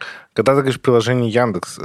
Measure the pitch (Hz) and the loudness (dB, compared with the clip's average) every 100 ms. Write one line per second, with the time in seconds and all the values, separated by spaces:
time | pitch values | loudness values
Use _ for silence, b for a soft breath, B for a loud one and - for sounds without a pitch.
0 | B B B - 110 139 135 120 - 120 | B B B 0 2 2 2 0 2 2
1 | 110 127 117 117 120 90 - - | 2 0 0 0 0 -2 -8 -12